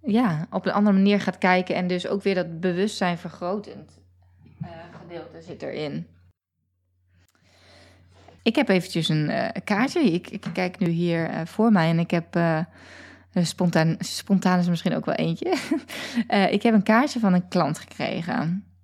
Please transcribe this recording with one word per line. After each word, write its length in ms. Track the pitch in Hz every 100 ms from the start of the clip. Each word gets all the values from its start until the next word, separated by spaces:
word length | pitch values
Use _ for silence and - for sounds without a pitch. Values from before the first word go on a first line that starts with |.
ja, 460 | 294 214 247 156 156
op 160 | 190 196
een 60 |
andere 240 | - 208 190
manier 260 | 196 202
gaat 160 | 202 -
kijken 380 | 190 185 180 170
en 120 | 180
dus 200 | 180 -
ook 160 | 202
weer 120 | 196 185
dat 240 | 170 165
bewustzijn 580 | 185 175 208 - 185 170
vergrotend, 840 | 170 - 175 208 196 - - - _ _ _ _ - -
eh, 80 | 170 165 170 -
gedeelte 400 | 165 170 165 165
zit 200 | 165 156
erin. 460 | 147 131 151 147 170 _ _ _ _ _ _ _ _ _ _ _ _ _ _ _ _ - - _ _ _ - -
Ik 120 | - 226
heb 140 | 269
eventjes 400 | 190 175 170 156
een, 200 | 156 151
eh, 320 | 135 117 -
kaartje. 360 | - 202 262 359
Ik, 300 | 262 170 -
ik 160 | 202 -
kijk 260 | 170 185 -
nu 80 | 175
hier, 420 | 165 175 165 160
eh, 160 | 165 165
voor 260 | - 226
mij 180 | 202 165
en 100 | 165
ik 120 | 170
heb, 240 | 170 165 170
eh, 240 | 170 160 175 - - - - - _
een 120 | - 165
spontaan, 500 | - 180 165 160 -
spontaan 600 | - - - 196 180 180
is 100 | 175
misschien 260 | 170 180 156
ook 100 | -
wel 100 | -
eentje. 380 | 160 165 349 330
<laughs> 300 | - 311 - - - 240 -
Eh, 240 | 202 190
ik 120 | 202
heb 100 | 240
een 100 | 220
kaartje 360 | 202 220 294 247
van 140 | 214
een 140 | 180 180
klant 320 | 180 147 160
gekregen. 840 | - - 139 - 170 - 156 185 - _